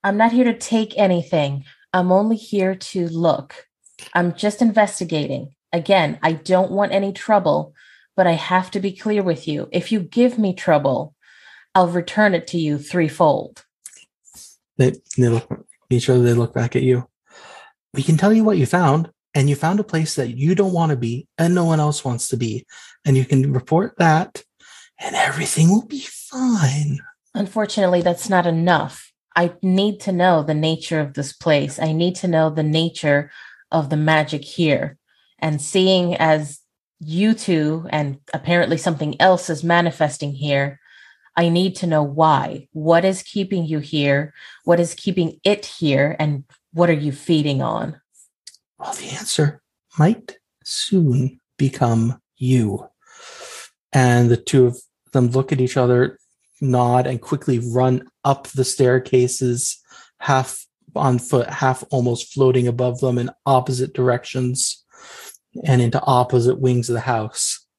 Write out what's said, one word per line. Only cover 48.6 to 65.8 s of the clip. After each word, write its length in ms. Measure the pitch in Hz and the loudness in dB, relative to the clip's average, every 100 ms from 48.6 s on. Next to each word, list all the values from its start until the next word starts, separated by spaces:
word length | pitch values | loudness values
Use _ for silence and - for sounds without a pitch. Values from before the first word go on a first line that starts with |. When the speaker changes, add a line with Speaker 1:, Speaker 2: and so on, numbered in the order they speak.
| _ _ | _ _
Speaker 2:
Well, 140 | - | -12
the 160 | - - | -12 -12
answer 520 | - - - 147 - _ _ _ - | -12 -6 0 0 -2 _ _ _ 2
might 380 | 160 226 - - _ _ | 2 2 -8 -20 _ _
soon 760 | - - - 190 156 123 131 - _ - | -12 -8 0 2 2 2 -2 -6 _ -4
become 600 | 139 - 120 113 113 123 _ _ | -4 0 0 2 0 -4 _ _
you. 520 | 127 127 107 98 - _ _ - - - - - - _ _ | 0 2 2 -4 -12 _ _ -20 -20 -20 -20 -20 -20 _ _
And 380 | 131 123 120 120 | 2 4 4 4
the 60 | 117 | 2
two 300 | - 135 123 | 2 4 4
of 120 | 120 _ _ _ | 2 _ _ _
them 180 | 135 123 | 0 2
look 200 | 127 131 | 0 -2
at 100 | 139 | -2
each 160 | 127 139 | 0 2
other, 420 | 123 123 127 - _ _ _ _ | 2 2 2 -4 _ _ _ _
nod, 460 | 135 123 120 123 131 | -2 0 2 2 0
and 140 | 123 | -6
quickly 380 | - 143 - 120 | -6 -6 -2 -2
run 500 | 120 120 127 127 - _ | -2 0 2 0 -4 _
up 240 | 139 135 - | -2 -2 -4
the 160 | 135 | -4
staircases, 1160 | 127 - 127 127 127 127 123 - 127 120 - - _ - - _ | -4 2 2 2 2 0 0 -2 -4 -2 -6 -8 _ -20 -20 _
half 460 | - 135 127 - - _ _ - | -2 0 -2 -12 -18 _ _ -2
on 220 | 143 123 | 0 0
foot, 300 | - 131 117 | 0 -2 -2
half 360 | - 135 127 - | -2 -2 -2 -4
almost 420 | 135 123 120 - | -2 0 -2 -8
floating 340 | 139 131 127 123 | 0 2 4 0
above 340 | 120 123 123 | -2 -4 -2
them 180 | 131 123 | -2 -2
in 120 | 120 _ | -4 _
opposite 480 | - 131 127 123 127 | 0 0 0 -6 -6
directions 920 | - 123 120 - 131 123 127 - - _ _ - - - - _ - | -2 0 0 -4 -6 -4 -4 -6 -8 _ _ -20 -20 -20 -20 _ -8
and 160 | 156 127 | 2 2